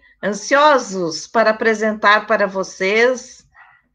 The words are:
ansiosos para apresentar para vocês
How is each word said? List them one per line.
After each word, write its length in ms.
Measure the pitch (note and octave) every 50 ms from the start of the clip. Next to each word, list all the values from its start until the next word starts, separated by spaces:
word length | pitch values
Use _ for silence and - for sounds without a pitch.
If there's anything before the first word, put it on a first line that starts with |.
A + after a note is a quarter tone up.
| _ _ _ - -
ansiosos 1040 | F#3+ G#3+ G3+ - - C#4 C#4 D4 D4+ C#4+ B3+ A3+ G3 F#3+ F#3+ F3 D#3+ - - - -
para 240 | - A#3 A3 A3
apresentar 760 | A3 - A3+ A3+ A3 G#3 A3 G#3+ G#3+ G#3+ - G3+ G#3 G#3+ G#3+
para 220 | - A3 G3 G3+ G3
vocês 1000 | G3 F#3+ F#3 - - - F#3 F#3+ G#3 A3+ A#3 B3+ B3+ A#3 - - - - _ _ _ _ - _ _ _ _ _